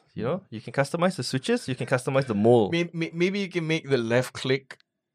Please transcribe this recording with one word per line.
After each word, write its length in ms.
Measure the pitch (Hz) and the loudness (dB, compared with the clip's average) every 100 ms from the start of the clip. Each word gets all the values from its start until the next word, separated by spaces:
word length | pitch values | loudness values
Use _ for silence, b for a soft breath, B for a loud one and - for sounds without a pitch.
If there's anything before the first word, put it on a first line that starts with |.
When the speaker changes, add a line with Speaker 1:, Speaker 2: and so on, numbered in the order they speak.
| _ - | _ -8
Speaker 1:
You 80 | |
know, 180 | 113 185 - | -4 -6 -8
you 120 | 110 | -14
can 100 | - | -8
customize 420 | 131 143 170 180 - | -2 -2 0 0 0
the 60 | |
switches, 440 | - 131 - 240 - | -4 -4 0 -2 -2
you 80 | 127 | -6
can 100 | 120 | -2
customize 380 | 127 - 135 120 | -2 0 0 2
the 80 | 101 | 4
mold. 360 | 110 120 98 | 6 6 6
Speaker 2:
May-, 180 | 170 175 | 0 -2
may-, 180 | 170 165 | -4 -6
maybe 260 | 165 180 202 | 0 0 0
you 100 | 190 | -4
can 180 | 175 156 | -4 -2
make 220 | 160 139 | -2 0
the 80 | 135 | 0
left 340 | 113 120 123 | 2 0 0
click 440 | - 131 131 - - _ _ _ | -4 -2 -2 -4 -20 _ _ _